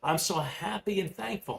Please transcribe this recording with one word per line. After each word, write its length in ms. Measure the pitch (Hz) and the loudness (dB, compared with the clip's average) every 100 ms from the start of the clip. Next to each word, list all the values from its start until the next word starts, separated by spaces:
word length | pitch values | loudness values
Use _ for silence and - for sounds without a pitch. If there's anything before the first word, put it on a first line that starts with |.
I'm 140 | 143 160 | 4 4
so 180 | - 170 | 4 2
happy 600 | 143 - 180 214 - 196 | 0 -2 -4 -2 0 2
and 160 | 170 - | 0 -2
thankful. 420 | - 196 - | -4 -4 -4